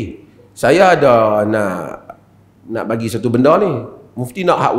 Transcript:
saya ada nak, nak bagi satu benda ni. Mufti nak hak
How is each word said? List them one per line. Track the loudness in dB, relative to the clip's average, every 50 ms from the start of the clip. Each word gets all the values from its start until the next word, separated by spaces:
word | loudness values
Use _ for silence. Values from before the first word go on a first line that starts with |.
| -4 -6 -10 -16 -20 _ _ _ _ _ _
saya | -2 0 2 4 4 4 4 4
ada | 4 4 4 4 4 4 2 2 0
nak, | 0 0 0 -2 -2 -2 -4 -6 -8 -10 -12 -16 -18 -20 -20 -20 _ _ _ _ _ _ _ _ _ -10
nak | -8 -8 -6
bagi | -6 -6 -4 -4 -6
satu | -6 -4 -2
benda | -2 0 2 4 4 4 4
ni. | 2 0 -2 -6 -8 -12 -16 -20 -20 -16 _
Mufti | -10 -10 -10 -8 -4 -2
nak | 0 0 0
hak | 0 0 0